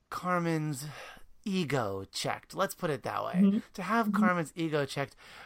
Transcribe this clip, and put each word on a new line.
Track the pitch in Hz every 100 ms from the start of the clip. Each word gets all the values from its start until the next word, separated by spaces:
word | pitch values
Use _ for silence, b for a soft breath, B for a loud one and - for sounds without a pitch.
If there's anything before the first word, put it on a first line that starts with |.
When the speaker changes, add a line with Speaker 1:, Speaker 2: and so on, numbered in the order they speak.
| -
Speaker 1:
Carmen's | - 180 180 170 160 156 131 151 139 B B - - -
ego | 190 147 143 104 98 98
checked, | - 135 107 - -
let's | 190
put | - 175
it | 131
that | - 104
way. | 107 175
Speaker 2:
Mm-hmm. | 202 208 - -
Speaker 1:
To |
have | 180 226 214
Speaker 2:
Mm-hmm. | 196
Speaker 1:
Carmen's | 185 175 151 -
ego | 165 151 139
checked, | - 135 - B B